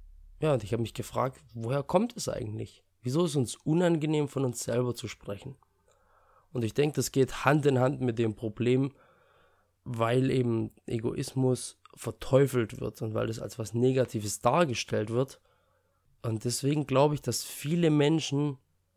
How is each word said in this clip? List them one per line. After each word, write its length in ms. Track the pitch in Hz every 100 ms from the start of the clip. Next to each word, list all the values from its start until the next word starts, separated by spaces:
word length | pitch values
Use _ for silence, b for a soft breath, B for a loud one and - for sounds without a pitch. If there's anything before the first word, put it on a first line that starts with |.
| - - - -
Ja, 140 | 156
und 100 | 131
ich 80 | 101
hab 80 | 117
mich 140 | 113
gefragt, 480 | - - 113 127 - -
woher 300 | 117 113 139
kommt 320 | 139 175 233 -
es 140 | -
eigentlich? 540 | - 107 110 110 - _ _
Wieso 240 | 123 147 180
ist 100 | 143
uns 200 | 117 -
unangenehm, 720 | - 160 175 170 156 156 143
von 180 | 131 131
uns 180 | 120
selber 320 | - 117 123 117
zu 120 | 107
sprechen? 480 | - - 101 135 131 _ _ b b b b b b b
Und 100 | 127
ich 100 | 113
denk, 200 | - 147
das 180 | 139 123
geht 320 | 135 127 -
Hand 220 | 131 151 143
in 140 | 127
Hand 220 | 131 135
mit 160 | 127 113
dem 180 | 113 104
Problem, 580 | 110 - 117 127 139 - b b b b b b b b
weil 480 | - 117 113 127 131
eben 400 | 131 120 113 110 - -
Egoismus 920 | 117 113 - 135 131 127 123 - - - -
verteufelt 840 | - - - 131 139 127 113 -
wird 220 | 117 -
und 120 | 113
weil 140 | 107 113
das 120 | 113
als 200 | 104 -
was 140 | 107
Negatives 640 | 113 127 131 117 113 104 -
dargestellt 720 | 120 151 165 113 - 110 107
wird. 320 | 117 135 - _ _ _ _ _ _ _ _
Und 240 | 120 113 123
deswegen 400 | - 135 151 135
glaub 280 | 131 147
ich, 80 | 147
dass 220 | - -
viele 460 | - - 143 175 170
Menschen 680 | 147 143 160 - 139 147 135 _ _ _